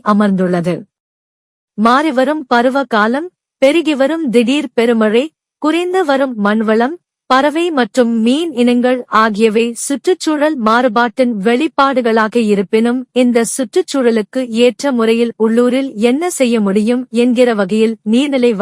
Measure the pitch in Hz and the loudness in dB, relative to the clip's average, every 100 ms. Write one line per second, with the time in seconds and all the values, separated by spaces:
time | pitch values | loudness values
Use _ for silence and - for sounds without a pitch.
0 | 208 208 208 190 180 180 170 165 - _ | 0 2 2 0 0 -2 -2 -6 -8 _
1 | _ _ _ _ _ _ _ - 226 262 | _ _ _ _ _ _ _ -2 2 2
2 | 320 247 262 311 269 240 247 269 269 220 | 0 0 0 -2 0 0 2 0 -2 0
3 | 214 262 359 - _ _ 269 330 302 269 | 0 -2 -6 -12 _ _ 2 2 0 0
4 | 269 330 302 233 233 294 294 - 233 226 | 0 -2 0 0 2 0 -2 -2 0 2
5 | 214 226 302 _ _ _ 294 330 359 370 | 0 0 -2 _ _ _ -2 -2 -2 -2
6 | 302 269 269 220 202 220 220 220 247 349 | 0 0 -2 -2 -2 0 0 0 0 -4
7 | _ _ - 254 294 302 349 294 240 - | _ _ 0 2 2 0 -2 -2 -2 0
8 | 233 233 226 277 262 240 240 247 247 254 | 0 0 0 0 -2 0 0 2 0 -2
9 | - 208 226 202 226 214 233 233 - 277 | -2 0 0 2 2 2 -2 -4 -6 -4
10 | - 370 320 302 302 302 214 233 254 220 | -2 -2 -2 0 -2 0 0 2 2 0
11 | 240 - 247 214 202 240 311 - 277 262 | 0 0 -2 0 0 0 0 0 0 0
12 | 233 226 220 240 214 202 196 220 233 254 | 0 2 2 0 0 0 0 0 0 -2
13 | 247 240 247 233 226 - 247 359 - 277 | -4 0 2 2 0 -4 -4 -4 -2 -2
14 | 240 220 202 262 247 220 247 - 285 240 | 0 0 -2 -6 -4 0 0 0 -2 0
15 | 226 233 233 - 220 226 247 262 269 214 | 0 0 -2 -2 0 2 2 0 -4 -2
16 | 240 269 359 - 247 233 202 196 214 247 | -2 0 -2 -2 0 0 0 0 0 -2
17 | 247 226 247 240 247 214 190 220 220 220 | -2 0 0 2 2 0 -2 0 0 -2
18 | 214 233 285 269 240 196 | -2 0 0 0 0 0